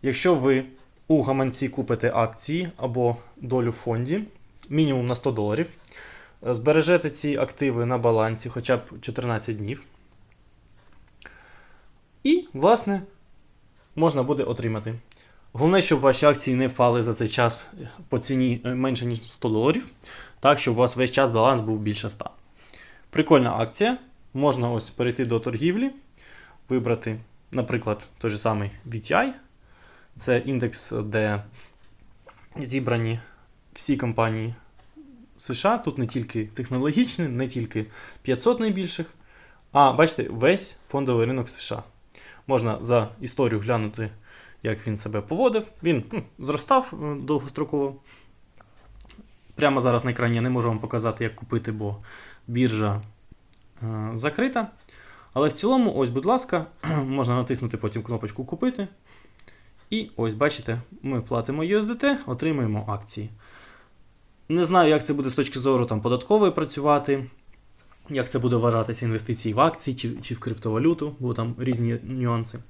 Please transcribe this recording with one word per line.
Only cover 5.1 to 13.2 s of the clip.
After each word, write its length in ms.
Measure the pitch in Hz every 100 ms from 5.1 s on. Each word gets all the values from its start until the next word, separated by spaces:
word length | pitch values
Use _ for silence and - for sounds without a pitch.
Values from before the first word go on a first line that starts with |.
| 120
сто 160 | 143
доларів, 380 | 113 104 110 170 - - - - - - _ 113
е, 80 | 120
збережете 540 | 120 156 156 175 160
ці 280 | - 147 143
активи 480 | 131 - 139 117 120
на 120 | 123
балансі 520 | 117 113 110 113 120
хоча 280 | 123 120 123
б 240 | - -
чотирнадцять 560 | - 120 120 110 - 107
днів. 260 | 104 139 - - _ - - _ _ _ _ - - - - - - - - - - - - _ _ _
І, 240 | 262 339 -
власне, 480 | 131 165 233 208 196 190 -